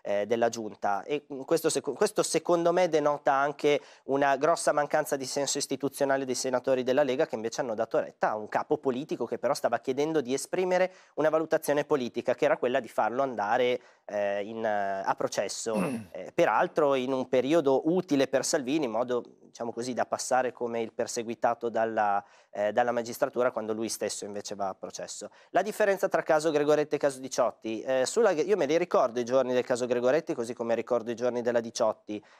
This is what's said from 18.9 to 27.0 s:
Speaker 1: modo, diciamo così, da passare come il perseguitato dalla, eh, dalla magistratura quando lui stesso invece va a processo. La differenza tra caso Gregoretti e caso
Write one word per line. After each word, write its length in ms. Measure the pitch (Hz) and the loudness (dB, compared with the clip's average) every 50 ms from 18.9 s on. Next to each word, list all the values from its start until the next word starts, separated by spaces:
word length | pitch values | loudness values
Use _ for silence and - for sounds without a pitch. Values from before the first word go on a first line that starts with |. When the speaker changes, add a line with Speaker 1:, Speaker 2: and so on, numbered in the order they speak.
| 110 | -2
Speaker 1:
modo, 300 | 113 127 123 123 120 - - 64 _ _ | -2 -2 0 -2 -4 -4 -6 -20 _ _
diciamo 300 | - _ - 117 120 110 | -20 _ -10 -10 -8 -6
così, 200 | 117 117 127 123 | -6 -6 -6 -2
da 140 | 110 110 | -2 -2
passare 460 | - - 107 - - 131 127 127 123 117 | -2 -2 -6 -2 0 0 2 2 0 -4
come 280 | - 123 117 117 117 | -4 -6 -4 -2 -4
il 120 | 113 110 - | -4 -4 -4
perseguitato 760 | - 117 110 - 120 113 113 117 - - 120 117 - - 117 | -6 -6 -4 -4 -6 -6 -6 -6 0 0 0 0 0 -4 -2
dalla, 520 | 107 113 113 113 110 110 107 104 101 101 - - - - _ _ | 0 0 0 0 0 0 0 2 0 0 -2 -6 -20 -20 _ _
eh, 220 | - 101 104 104 107 | -4 -2 -2 0 2
dalla 200 | 117 123 120 120 | 2 2 2 0
magistratura 580 | 120 117 117 117 - 143 135 - 120 123 127 | -2 -4 -6 -2 -2 -2 -2 0 0 0 0
quando 220 | - 113 110 107 110 | 0 -2 -4 -4 -4
lui 160 | 110 113 107 | -4 -4 -6
stesso 360 | - - 110 104 - - - | -4 -4 -4 -6 -6 -6 -10
invece 300 | 101 101 104 - - 104 | -10 -10 -10 -10 -10 -8
va 140 | 98 101 95 | -6 -6 -6
a 60 | 92 | -6
processo. 560 | - - 92 - - 90 90 - - 101 104 - - - _ | -8 -14 -14 -12 -12 -12 -12 -12 -14 -14 -16 -16 -20 -20 _
La 120 | - 165 190 | -2 0 0
differenza 460 | 214 202 - 214 202 196 190 - 185 | 0 0 0 2 2 2 2 0 0
tra 140 | - 165 156 | 0 0 2
caso 280 | - 160 156 151 165 | 4 2 2 4 2
Gregoretti 440 | 147 147 147 143 151 151 151 147 - | 2 2 4 4 4 2 2 0 -2
e 40 | |
caso 200 | 143 | 0